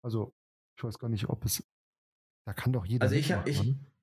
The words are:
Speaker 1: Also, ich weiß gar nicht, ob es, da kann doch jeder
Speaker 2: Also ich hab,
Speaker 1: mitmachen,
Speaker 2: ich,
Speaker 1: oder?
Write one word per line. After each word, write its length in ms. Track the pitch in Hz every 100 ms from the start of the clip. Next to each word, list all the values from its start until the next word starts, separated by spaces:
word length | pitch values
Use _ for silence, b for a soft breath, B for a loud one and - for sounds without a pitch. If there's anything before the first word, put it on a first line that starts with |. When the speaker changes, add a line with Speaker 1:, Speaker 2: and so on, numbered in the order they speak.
Speaker 1:
Also, 300 | 120 110 104 _ _ _ _ -
ich 60 |
weiß 160 | 117 104
gar 100 | 117
nicht, 180 | 107 -
ob 160 | - 110
es, 180 | - - _ _ _ _ _ _ _ -
da 60 |
kann 200 | 101 123
doch 120 | 127 92
jeder 180 | 120 127
Speaker 2:
Also 100 | 143
ich 160 | 143
hab, 140 | 180 -
Speaker 1:
mitmachen, 20 |
Speaker 2:
ich, 100 | 143
Speaker 1:
oder? 220 | 107 139 - _